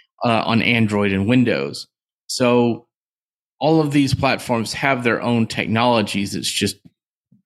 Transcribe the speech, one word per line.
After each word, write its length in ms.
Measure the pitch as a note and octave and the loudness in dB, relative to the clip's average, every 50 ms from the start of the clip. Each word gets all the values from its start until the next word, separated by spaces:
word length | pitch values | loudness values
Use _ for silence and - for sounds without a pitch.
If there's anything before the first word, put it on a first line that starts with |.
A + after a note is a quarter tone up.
| _ _ _ - | _ _ _ -4
uh, 200 | - B2 A2+ G2+ - | -2 0 0 0 0
on 160 | - A#2 A2 | 0 0 2
Android 520 | - A2 A#2+ A2+ A2+ G#2 G#2 G2+ G2+ G2 | 2 2 2 2 2 2 0 0 0 0
and 140 | G2 G2 G2 | 0 0 2
Windows. 600 | G#2+ B2+ C3 A#2+ A2+ D#2+ C2+ C#2 D2 - - - - _ _ _ _ _ _ _ | 2 2 4 2 2 0 -2 -4 -6 -8 -10 -14 -18 _ _ _ _ _ _ _
So 600 | - - - B2+ A#2+ B2 A#2+ A#2+ A#2 A2 A2+ - _ _ _ _ _ _ _ _ _ _ _ _ _ _ - | -10 -4 -2 0 2 2 2 2 0 -2 -4 -8 _ _ _ _ _ _ _ _ _ _ _ _ _ _ -2
all 220 | B2 D#3 D#3+ D#3+ | 0 2 2 2
of 100 | D3+ C#3+ | 2 2
these 220 | C#3 D3 C#3 B2+ - | 2 2 2 2 0
platforms 600 | - C#3 C3 A2 - - - A#2+ A2+ G#2 - - | 0 0 0 -2 -2 -2 -4 -4 -2 -4 -4 -6
have 280 | - D3 C#3 C3+ B2 | -4 -2 -2 0 0
their 180 | A#2+ A#2 G#2+ - | 0 0 -2 0
own 240 | F2+ A#2+ A#2+ A#2 A2 | 0 0 0 0 0
technologies. 880 | - - A2+ D2+ F2+ A2 A2+ A#2+ B2 A#2+ A2 G2+ - - G2 G2+ - F#2+ | -2 -4 -4 -4 -2 0 2 2 2 2 2 0 -2 -4 -4 -4 -4 -6
It's 120 | D2+ - - | -6 -6 -6
just 260 | - - G#2 G2+ - _ - - _ _ _ _ _ _ _ _ _ _ _ | -4 -2 -2 -4 -4 _ -16 -20 _ _ _ _ _ _ _ _ _ _ _